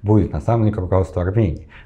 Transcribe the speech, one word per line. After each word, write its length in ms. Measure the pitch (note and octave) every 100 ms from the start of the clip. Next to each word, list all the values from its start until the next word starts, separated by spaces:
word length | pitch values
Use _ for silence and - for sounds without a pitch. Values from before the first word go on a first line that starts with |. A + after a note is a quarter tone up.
будет 280 | G2+ G#2+ D#2+
на 100 | D#2+
самом 240 | F2+ A#2 G#2+
деле 100 | G2+
к 40 |
руководству 400 | F2+ F#2+ F#2 -
Армении, 460 | F2+ G#2 G2+ C#2+ - -